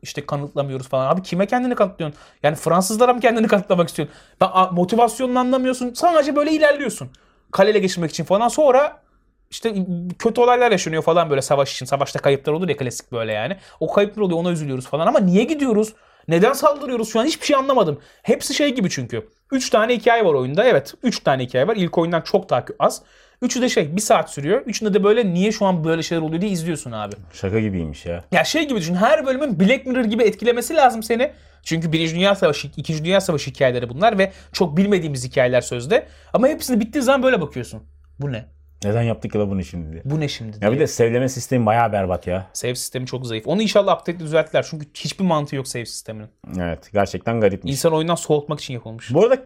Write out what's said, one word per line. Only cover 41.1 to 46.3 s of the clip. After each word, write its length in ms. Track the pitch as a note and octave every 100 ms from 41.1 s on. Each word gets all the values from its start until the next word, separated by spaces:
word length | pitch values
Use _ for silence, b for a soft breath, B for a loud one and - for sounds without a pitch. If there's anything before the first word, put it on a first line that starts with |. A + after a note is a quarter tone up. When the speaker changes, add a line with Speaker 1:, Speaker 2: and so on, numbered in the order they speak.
| A#2+ C3
Speaker 2:
sistemi 380 | C3 - B2+ G#2+
bayağı 260 | A2+ A#2
berbat 340 | G2+ F#2+ F2 -
ya. 200 | F2+ F#2
Speaker 1:
Save 220 | - A#2+
sistemi 320 | B2 - C3 B2+
çok 200 | B2+ B2
zayıf. 200 | A2 B2+
Onu 140 | F#3
inşallah 340 | A3 G#3 G3 E3+
update'le 200 | - F3
düzelttiler. 460 | D#3 D#3+ D3+ D3 B2
Çünkü 160 | D#3+ D3
hiçbir 300 | - D3+ -
mantığı 320 | F#3+ D3+ C#3+ C#3
yok 120 | B2
save 180 | B2+ A2
sisteminin. 420 | - - A2 G#2+